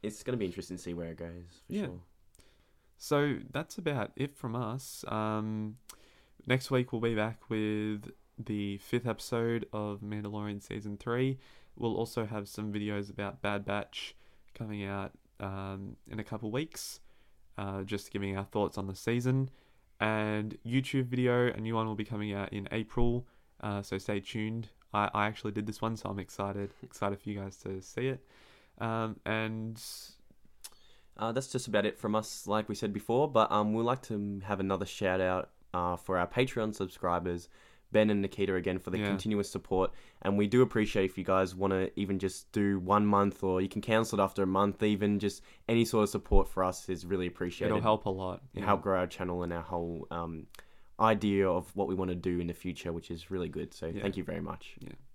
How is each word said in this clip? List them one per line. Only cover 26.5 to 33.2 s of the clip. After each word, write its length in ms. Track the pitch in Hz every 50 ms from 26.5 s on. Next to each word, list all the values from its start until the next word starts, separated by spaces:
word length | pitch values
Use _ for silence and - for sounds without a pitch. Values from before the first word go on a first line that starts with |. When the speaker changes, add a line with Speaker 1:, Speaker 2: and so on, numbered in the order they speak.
| 98 101 101 98 - - -
Speaker 2:
excited 360 | - - - - 101 104 98
for 80 | - 107
you 100 | 104 101
guys 160 | 98 98 95 -
to 240 | - 98 98 95 92
see 240 | - - - 123 131
it. 160 | 135 131 - - - - - - - - - _ _ -
Um, 420 | 110 113 113 113 113 110 107 - -
and 560 | - 107 110 110 110 110 110 110 113 113 110 - - - - - - - - - - - - - - - - - - - - - - - - _ - - -
Speaker 1:
Uh, 140 | 107 113 117
that's 180 | 127 131 -
just 160 | - 131 -
about 200 | - 104 104 101
it 100 | 104 - -
from 160 | - 110 104
us, 320 | 110 107 - - - -
like 220 | 98 101 107 107 -
we 60 | 107
said 180 | 101 - 107 101
before, 340 | 104 - - 113 123